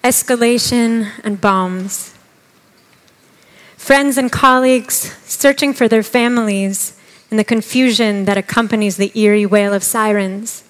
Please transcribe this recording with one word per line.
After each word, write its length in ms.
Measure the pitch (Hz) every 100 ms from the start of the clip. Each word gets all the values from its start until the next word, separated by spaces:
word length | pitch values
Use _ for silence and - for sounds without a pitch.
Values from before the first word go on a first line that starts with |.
escalation, 1040 | 247 254 - 247 233 240 - 240 233 226 208 -
and 180 | 214 202
bombs. 720 | 208 190 185 185 190 - - - _ _ _ _ _ _ _ _ _ _ _ _ _ - - -
Friends 420 | - 269 285 262
and 140 | 254
colleagues 840 | - 269 254 262 254 - - - -
searching 500 | - - 277 277 285
for 140 | - 233
their 160 | 226
families 960 | 208 240 240 240 214 196 196 196 - - - - _
in 60 | 220
the 80 |
confusion 800 | 208 226 - 254 254 220 220 202
that 120 | 196 196
accompanies 600 | 190 - 220 220 208 190
the 200 | 202 220
eerie 300 | 208 208 202
wail 260 | 208 202
of 120 | 202
sirens. 800 | 190 233 214 208 190 196 226 -